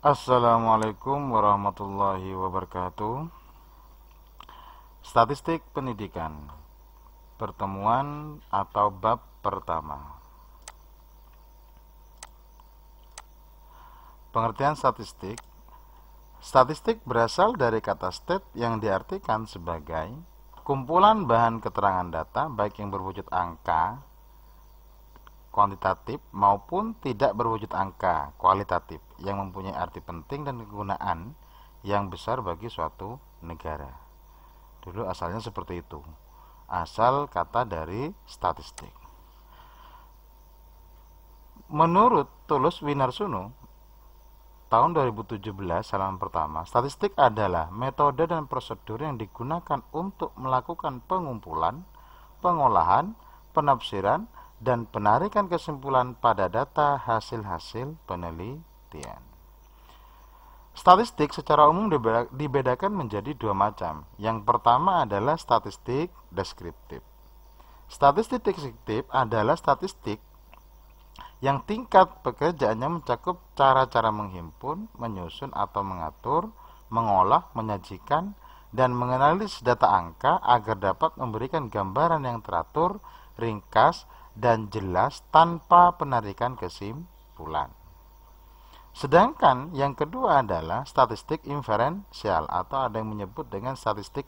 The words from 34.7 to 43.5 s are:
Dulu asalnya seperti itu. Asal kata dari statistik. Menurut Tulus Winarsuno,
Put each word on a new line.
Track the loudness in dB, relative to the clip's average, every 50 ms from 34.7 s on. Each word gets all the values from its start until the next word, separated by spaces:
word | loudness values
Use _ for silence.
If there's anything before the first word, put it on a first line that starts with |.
| -20 -20
Dulu | -18 -14 -10 -8 -8
asalnya | -8 -6 -6 -8 -8 -8 -8
seperti | -10 -10 -10 -12 -10 -8 -10 -10
itu. | -10 -12 -18 -18 -18 -18 -20 -20 -20 -20 -20 -20 -20 -20 -20 -20 -12
Asal | -8 -6 -6 -6 -6 0 2 4 4 4 2 -2 -4
kata | -4 -4 -4 -2 -2 -4
dari | -4 -2 -6 -8 -6 -8 -8 -8 -8 -8 -10 -14 -20
statistik. | -20 -12 -4 -4 -4 -4 -4 -12 -18 -18 -18 -20 -18 -20 -20 -20 -20 -20 -20 -20 -20 -20 -20 -20 -20 -20 -20 -20 -20 -20 -20 -20 -20 -20 -20 -20 -20 -20 -20 -20 -20 -20 -20 -20 -20 -20 -20 -20 -20 -20 -20 -20 -20 -20 -20 -20 -20 -20 -20 -20 -20 -20 -20 -20 -20 -20 -20 -14 -6
Menurut | 2 4 4 6 6 6 6 6 6 4 2 0 -8 -20 -4 -2
Tulus | 0 2 2 2 0 0
Winarsuno, | -4 -4 0 0 0 -2 0 -4 -6 -4 -4 -6 -8 -10